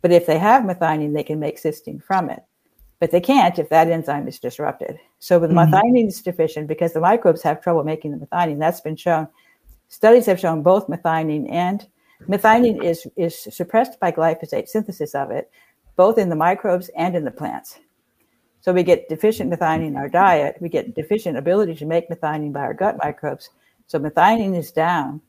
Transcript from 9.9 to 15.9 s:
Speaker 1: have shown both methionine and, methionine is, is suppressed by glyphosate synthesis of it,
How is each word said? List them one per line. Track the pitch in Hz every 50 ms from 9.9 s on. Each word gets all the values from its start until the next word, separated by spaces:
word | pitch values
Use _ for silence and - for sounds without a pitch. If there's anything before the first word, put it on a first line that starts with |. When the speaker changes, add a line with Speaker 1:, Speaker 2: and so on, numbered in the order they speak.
| - - - 220 233 247 233
Speaker 1:
have | 208 190 180
shown | - 170 160 156
both | 147 175 185 208 208
methionine | - 165 170 _ 165 160 160 160 156 151 151 135 -
and, | - 170 175 180 196 208 - _ _ _ _ _ _ _ - -
methionine | 190 202 202 220 220 240 247 233 208 - -
is, | 175 165 165 - 175 _
is | - 175 170 - - - 214
suppressed | - - 175 180 - 220 254 254 - _
by | - 175
glyphosate | 170 - 160 165 160 160 - - - - - -
synthesis | - 220 214 - 180 - 151 147 -
of | 139 139 -
it, | 113 147 - _ _ _ _ _ _ _ _ _